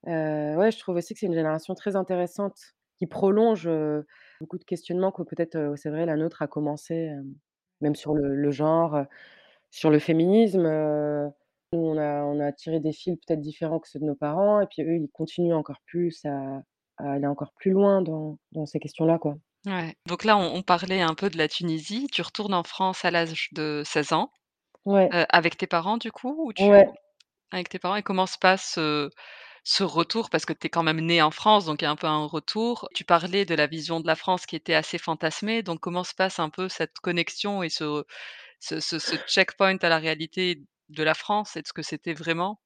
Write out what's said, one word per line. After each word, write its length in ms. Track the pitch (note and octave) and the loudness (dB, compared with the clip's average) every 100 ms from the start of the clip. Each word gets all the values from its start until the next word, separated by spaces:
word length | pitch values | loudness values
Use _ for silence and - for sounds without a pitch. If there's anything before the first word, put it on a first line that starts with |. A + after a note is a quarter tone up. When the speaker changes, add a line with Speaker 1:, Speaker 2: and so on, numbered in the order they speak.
| - | -4
Speaker 1:
heu, 480 | E3 D#3 D3+ D3+ D#3 | -2 -2 -2 -2 2
ouais, 140 | G#3+ | 2
je 80 | A3 | 0
trouve 160 | - F3 | -4 -6
aussi 160 | E3+ | -6
que 60 | - | -6
c'est 60 | G3 | -2
une 60 | E3 | 0
génération 400 | D#3+ D#3 - F#3 | 0 -2 -6 -8
très 200 | - G3 | -4 -4
intéressante 640 | F#3 F#3 F3+ - G3+ - - _ _ _ | -2 -2 -2 -4 -6 -8 -20 _ _ _
qui 100 | F3 | -8
prolonge, 600 | - G3 G#3 A3+ G#3+ E3 | 0 2 4 4 2 0
heu, 380 | D#3+ D3+ D3+ D3+ _ - _ | 0 0 -2 -6 _ -20 _
beaucoup 160 | D#3 F3+ | -12 -12
de 60 | _ | _
questionnements 460 | F3 - F3+ F#3+ | -10 -4 -2 -2
que 120 | F#3 | -2
peut-être, 320 | E3+ E3 E3 D#3+ | -10 -4 -4 -2
heu, 180 | D3 C#3+ | -4 -4
c'est 120 | D#3 | -6
vrai 160 | D3+ E3+ | -2 -2
la 100 | D#3 | 0
nôtre 240 | D#3+ - | -2 -4
a 60 | D3 | -6
commencé, 480 | - D3+ D3+ - E3 | -4 -4 -6 -6 -6
hem, 380 | D#3+ C#3+ C#3 C#3+ _ _ _ _ | -6 -8 -12 -16 _ _ _ _
même 140 | D3 D3 | -2 -2
sur 180 | D3+ D3+ | -2 0
le, 200 | C#3 C#3 | 0 0
le 160 | C#3+ | 0
genre, 440 | C#3 D3+ E3 E3 D3 | 2 2 4 2 0
heu, 80 | C#3+ - - - _ _ _ | -4 -10 -20 -20 _ _ _
sur 180 | - D#3+ | -2 4
le 80 | D3+ | 4
féminisme, 680 | D3+ D#3+ F3 G#3 A3+ F#3 E3 | 4 2 6 6 6 4 2
heu, 640 | D#3 D3+ D3+ D3 D3 D3 - _ _ _ | 2 0 0 0 -2 -4 -8 _ _ _
nous 60 | E3+ | -2
on 180 | D#3+ D#3 | 0 0
a, 260 | D3 D3 D3 | 0 -2 -2
on 140 | D3 | 0
a 120 | C#3+ | -2
tiré 260 | C#3+ - D#3+ | -4 -4 -2
des 140 | D#3 | -2
fils 240 | D3+ - E3 | -4 -6 -6
peut-être 240 | - D#3+ | -2 -4
différents 380 | D3 D#3 D#3+ D#3+ | -4 -6 -4 -4
que 100 | - | -6
ceux 100 | - | -6
de 60 | D3+ | -4
nos 100 | C#3 | -2
parents 460 | D3+ D#3 G3+ G#3 | -2 2 4 4
et 60 | G3 | 2
puis 140 | - | -2
eux, 140 | D#3+ E3+ | -2 -2
ils 120 | D3 | -2
continuent 420 | - D#3+ - E3+ E3 | -6 -8 -2 0 0
encore 260 | D3+ - _ | -2 -12 _
plus 380 | F3 F3 D#3+ D3+ | -4 -2 -4 -8
à, 380 | C#3 C3+ E3+ - _ _ - | -6 -6 -10 -14 _ _ -12
à 140 | C#3+ | -6
aller 140 | C#3 C#3+ | -2 -2
encore 260 | C#3+ D3+ | -2 -8
plus 180 | _ G3 | _ 2
loin 300 | F#3+ G3+ G3 | 4 6 4
dans, 380 | E3+ D#3 D#3 D3+ _ | 2 -4 -8 -12 _
dans 120 | D#3+ D3+ | -8 -6
ces 140 | D#3 | -6
questions-là, 400 | D3+ - D#3+ E3 | -8 0 2 2
quoi. 160 | D#3+ D3 _ _ G3+ | 0 -8 _ _ -8
Speaker 2:
Ouais, 300 | F#3 E3 - - | -6 -6 -10 -8
donc 180 | F3 | -2
là, 140 | G#3+ G#3 | 4 4
on, 180 | F3 C#3 | 4 -2
on 80 | |
parlait 380 | F#3+ F3 F#3 F#3+ | 2 2 2 2
un 120 | E3 D#3+ | 2 0
peu 140 | F#3+ | -2
de 80 | E3 | 0
la 100 | D#3 | -2
Tunisie. 600 | - E3+ D#3+ D3+ G#3+ C#4 | 0 -2 -2 -4 -6 -4
Tu 100 | - | -4
retournes 320 | F3 - G3+ | -6 -6 -2
en 100 | F#3 | -2
France 400 | E3+ - F#3+ F#3+ F3+ | -2 -2 -2 0 0
à 60 | |
l'âge 380 | E3+ E3 D#3+ - | 2 0 -4 -8
de 320 | D3+ D#3 D3+ D3 | -4 -4 -4 -2
seize 280 | D3+ C#3+ | -2 0
ans, 180 | D#3+ G#3 _ _ _ _ _ G3 | 0 0 _ _ _ _ _ 2
Speaker 1:
Ouais. 280 | G3 F#3 | 4 6
Speaker 2:
heu, 120 | F3 D#3+ | 4 6
avec 280 | F3 E3 - | 6 4 -2
tes 100 | F#3 | -2
parents 300 | F3 E3+ A3+ | -2 0 -2
du 140 | A3+ | -4
coup 240 | - B3 D#4 D#4 | -8 -8 -4 -6
ou 60 | |
tu, 120 | - G3+ | 4 10
Speaker 1:
Ouais. 200 | G3+ G3 - _ _ _ _ _ | 10 10 4 _ _ _ _ _
Speaker 2:
avec 180 | F#2 - | -8 -6
tes 100 | F#3 | -4
parents 180 | F3+ G3+ | -2 -2
et 60 | |
comment 240 | - F#3 F#3 | 0 0 0
se 120 | - | 2
passe, 400 | F#3+ F#3+ - - | 4 4 0 -2
heu, 320 | D#3 D3+ C#3+ - - - - - - | 0 0 -2 -8 -20 -20 -20 -16 -4
ce 180 | - | 0
retour ? 480 | F#3+ D#3+ E3 A3+ - | 0 0 0 -2 -2
Parce 140 | E3 - | -2 -2
que 80 | |
tu 140 | D#3 D#3+ | -6 -2
es 40 | |
quand 120 | E3+ | 0
même 180 | D#3+ D#3+ | 2 0
née 220 | D#3+ E3+ | 2 4
en 80 | D3+ | 4
France, 340 | - G#3+ G#3+ E3 | 2 4 4 4
donc 160 | D3+ | -2
il 40 | D#3 | -2
y 20 | |
a 40 | |
un 60 | D3+ | -2
peu 100 | E3 | 0
un 200 | D3+ D3+ | 0 -2
retour. 600 | D#3 - G#3+ A#3 A#3+ - - | -6 -6 -4 -2 -4 -8 -10
Tu 100 | - | 2
parlais 400 | E3+ F3 F#3+ G3 | 2 2 -2 0
de 100 | D#3+ | 0
la 120 | D3 | 0
vision 340 | D#3+ D3+ E3 | -2 -6 -4
de 60 | D#3+ | -2
la 100 | D#3+ | -2
France 300 | - F3+ - | 0 -4 -4
qui 100 | E3 | -10
était 180 | - D#3+ | 0 0
assez 240 | D#3 F3 | 0 -8
fantasmée, 640 | - D#3+ D#3+ - G3+ A3+ | -6 -4 -4 -4 -4 -4
donc 180 | F3+ E3 | -4 -6
comment 240 | - F3+ F3+ | -4 -6 -6
se 100 | - | -2
passe 240 | F#3+ - | -2 0
un 120 | D#3+ | -4
peu 180 | - F#3 | -4 -8
cette 300 | - D#3+ - | -4 -6 -4
connexion 640 | - F3 E3 - G3+ G3+ | -4 -2 -2 -4 -4 -4
et 60 | E3+ | -4
ce, 360 | - D3+ D3 C#3+ - - - - _ | -4 -4 -4 -6 -14 -16 -18 -20 _
ce, 200 | - - | -10 -6
ce, 180 | - D#3+ | -4 -6
ce 180 | - E3 | -4 -6
Speaker 1:
<gasps> 100 | - | -2
Speaker 2:
checkpoint 500 | - F#3 - F#3+ F#3+ | 2 2 2 2 2
à 60 | F3 | 2
la 100 | D#3+ | 2
réalité 640 | D#3+ D#3 D#3+ - F3+ E3 C#3+ _ _ | 0 -4 -6 -2 -2 -2 -10 _ _
de 140 | D3+ | -2
la 120 | D#3 D#3 | 0 0
France 420 | - G#3 G#3 E3 | -2 -2 -2 -10
et 60 | |
de 40 | D3+ | -12
ce 60 | |
que 100 | - | -10
c'était 320 | D3+ D3+ - D#3 | -10 -8 -8 -8
vraiment ? 460 | D#3+ E3 F#3 G#3+ | -4 -2 -2 -6